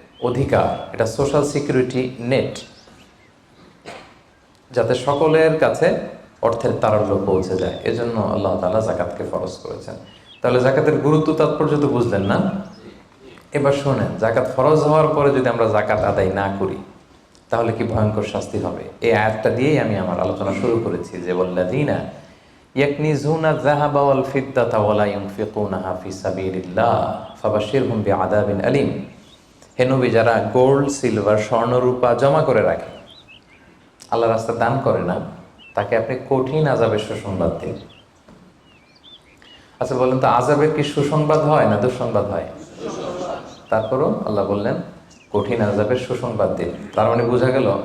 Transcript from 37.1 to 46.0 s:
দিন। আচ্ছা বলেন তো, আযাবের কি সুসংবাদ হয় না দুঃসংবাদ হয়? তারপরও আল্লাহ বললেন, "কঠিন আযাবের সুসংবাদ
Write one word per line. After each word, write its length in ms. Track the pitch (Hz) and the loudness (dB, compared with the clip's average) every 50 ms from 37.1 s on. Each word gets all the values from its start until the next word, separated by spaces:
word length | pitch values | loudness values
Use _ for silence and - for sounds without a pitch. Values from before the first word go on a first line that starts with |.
| 107 104 101 98 95 90 85 80 - - | -8 -8 -6 -6 -2 -2 -2 -2 -2 -4
দিন। 200 | - - - - - - - - _ _ _ _ _ - - - - - _ _ _ _ _ _ _ _ _ _ _ - - - _ - - _ - - - - - - - - | -8 -10 -10 -10 -14 -20 -20 -20 _ _ _ _ _ -20 -20 -20 -20 -20 _ _ _ _ _ _ _ _ _ _ _ -20 -20 -20 _ -20 -20 _ -20 -20 -20 -20 -20 -20 -8 -8
আচ্ছা 160 | 127 127 131 | -6 -4 0
বলেন 240 | 123 127 127 131 131 | 0 2 2 2 2
তো, 80 | 139 | 2
আযাবের 440 | 120 117 123 - 143 143 143 156 147 - | 4 4 2 4 2 4 4 4 2 2
কি 80 | 147 143 | 0 -2
সুসংবাদ 560 | - - 147 139 147 156 156 151 147 156 151 | -2 0 -2 0 2 2 2 2 2 2 2
হয় 260 | 151 147 156 139 117 | 4 4 4 4 4
না 120 | 107 104 | 4 2
দুঃসংবাদ 540 | 104 127 123 - - 117 117 110 101 98 101 | 2 0 -2 -2 -2 -4 -2 0 0 -2 0
হয়? 140 | 98 82 80 - - - - - - - 117 - - - - - - - - - - - - - - - - - | -4 -6 -6 -8 -12 -16 -18 -20 -16 -12 -12 -10 -10 -10 -10 -10 -8 -8 -8 -8 -8 -10 -12 -16 -20 -20 -6 -2
তারপরও 520 | 113 110 107 - 131 131 156 - 214 - - | -2 -2 0 -2 -2 0 0 -2 -2 -2 -4
আল্লাহ 200 | 110 107 101 95 | -2 -2 -2 -2
বললেন, 300 | - 101 104 104 123 165 180 - - - - - - - - - _ - | -2 -2 -2 -2 -2 -4 -4 -6 -10 -16 -20 -20 -20 -20 -20 -14 _ -4
"কঠিন 280 | 131 - - 120 113 | -2 -2 0 0 0
আযাবের 360 | 104 101 95 104 107 110 127 | 0 0 0 0 0 0 0
সুসংবাদ 580 | 127 | -2